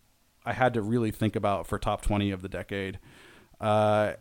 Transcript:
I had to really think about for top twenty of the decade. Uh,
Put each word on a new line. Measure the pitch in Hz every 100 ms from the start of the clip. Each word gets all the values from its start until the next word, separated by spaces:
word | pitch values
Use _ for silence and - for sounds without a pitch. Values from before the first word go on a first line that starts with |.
| _ _ _ _ 120
I |
had | - 127
to | 117
really | 104 120 110
think | - 110 110
about | 101 95 82
for | 104
top | 113 104
twenty | - 104 101
of | 95
the | 92
decade. | 90 - 98 95 92 - - - - _ -
Uh, | 110 107 107 107 104 -